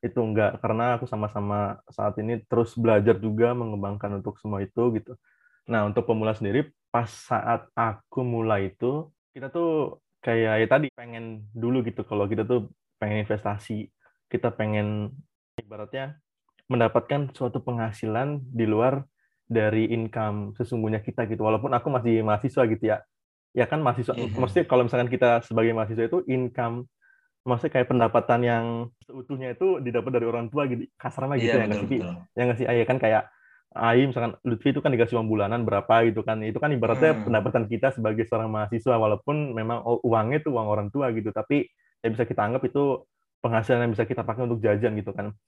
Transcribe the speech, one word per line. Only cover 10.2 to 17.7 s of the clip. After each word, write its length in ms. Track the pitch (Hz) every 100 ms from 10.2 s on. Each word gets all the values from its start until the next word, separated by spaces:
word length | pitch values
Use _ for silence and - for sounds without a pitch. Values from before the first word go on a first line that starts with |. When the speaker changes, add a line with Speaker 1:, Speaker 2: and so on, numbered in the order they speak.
Speaker 1:
kayak 400 | - 113 113 110
ya 60 | 113
tadi 180 | 131 147
pengen 560 | - 120 117 113 110 107 110
dulu 240 | 117 127 113
gitu, 180 | - 104
kalau 240 | 104 98
kita 160 | 107 110
tuh 240 | 123 104 _ _ _
pengen 240 | 104 107 107
investasi, 640 | 107 104 104 - 107 104 _ _ _ _
kita 240 | 113 120
pengen 560 | 113 107 107 104 107 104 131 - _ _ -
ibaratnya 640 | 107 107 104 135 135 147 _ _ _ _ _
mendapatkan 640 | 127 117 120 - 143 139
suatu 260 | - 123 113
penghasilan 720 | -